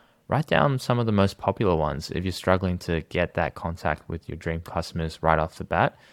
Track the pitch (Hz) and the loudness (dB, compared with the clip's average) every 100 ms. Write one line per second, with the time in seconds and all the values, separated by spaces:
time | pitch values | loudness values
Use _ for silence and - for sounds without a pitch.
0 | _ _ - 135 - - 147 131 - 120 | _ _ -4 -2 2 2 2 0 0 0
1 | 113 101 98 - - - 104 80 76 69 | 2 4 2 2 -2 0 2 2 0 -2
2 | - 80 92 87 - 92 92 90 - 82 | -6 -4 -4 -2 2 2 2 -2 -2 -4
3 | - 87 85 - 76 - 85 82 80 76 | -2 -2 -2 0 -4 -4 -8 -4 -4 -4
4 | - 85 - 80 82 82 - 85 - 82 | -6 -10 -10 -8 -6 -6 -6 -6 -6 -6
5 | 80 - 80 78 78 - 95 82 135 - | -6 0 2 2 0 -6 -2 0 0 -2
6 | - | -20